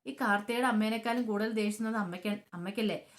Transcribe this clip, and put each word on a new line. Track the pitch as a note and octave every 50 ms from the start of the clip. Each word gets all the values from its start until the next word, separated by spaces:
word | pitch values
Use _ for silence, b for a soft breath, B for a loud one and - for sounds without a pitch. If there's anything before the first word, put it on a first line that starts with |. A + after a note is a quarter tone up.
| -
ഈ | C4+ C4+
കാർത്തികയുടെ | - B3+ G#3+ G3+ G3+ G#3 - A#3 B3 B3+
അമ്മേനേക്കാളും | B3+ A3+ G#3+ G#3+ A3 A3+ A3 A3 A#3+ A#3 B3 A#3
കൂടുതൽ | A3 G#3 G3+ A3 A3+ A3
ദേഷ്യം | G#3+ G#3 G#3 G#3 -
തോന്നുന്നത് | A3+ A3 A3+ G#3+ G3
അമ്മയ്ക്ക്, | F3 F3+ F3+ - G#3 G#3 G#3 - - -
അമ്മയ്ക്കല്ലേ? | E3+ F3 F#3+ G#3 A#3 A3 G3+ E3 - B B B